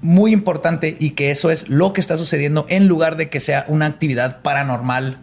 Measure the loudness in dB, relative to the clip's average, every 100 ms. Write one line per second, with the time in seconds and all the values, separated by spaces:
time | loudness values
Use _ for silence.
0 | 2 4 6 4 0 -2 -2 -2 -4 -2
1 | -4 0 -2 0 0 0 0 2 2 0
2 | -2 -4 -2 -2 0 -2 0 4 4 4
3 | 2 -2 -4 -4 -2 -2 0 0 0 -2
4 | -2 0 -2 -4 -2 -2 -2 -4 -2 -2
5 | -4 -8